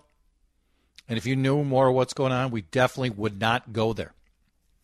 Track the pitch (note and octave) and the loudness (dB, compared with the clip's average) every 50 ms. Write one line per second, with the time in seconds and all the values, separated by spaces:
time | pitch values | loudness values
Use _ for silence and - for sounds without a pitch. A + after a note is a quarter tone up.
0 | - _ _ _ _ _ _ _ _ _ _ _ _ _ _ _ _ _ _ - | -6 _ _ _ _ _ _ _ _ _ _ _ _ _ _ _ _ _ _ -18
1 | - - A#2 A2 G2 A#2+ C3+ C3 C3 C3+ C#3 D3 D3 C#3 C3 C3 C3+ C3 B2+ C3 | -10 -8 -6 -4 -2 -2 0 0 2 2 2 0 0 2 2 4 4 4 4 2
2 | B2+ - - - C#3 C3 B2+ B2 C3 C3+ A#2 A2+ G2 - - C3 B2+ B2+ - - | 2 0 0 -2 -2 0 0 0 -2 -2 -4 -6 -6 -2 0 2 2 2 2 -2
3 | C3 B2+ G#2+ G2+ G#2+ A2 G2+ G2 A2+ A2+ A#2 B2 - - A2 A2+ A2 A2+ A2+ G2+ | -4 -4 -2 -2 -4 -4 -4 -2 0 0 0 0 -2 -4 -2 -2 0 0 -2 -4
4 | E2+ - - _ _ _ _ _ _ _ _ _ _ _ _ _ | -8 -10 -14 _ _ _ _ _ _ _ _ _ _ _ _ _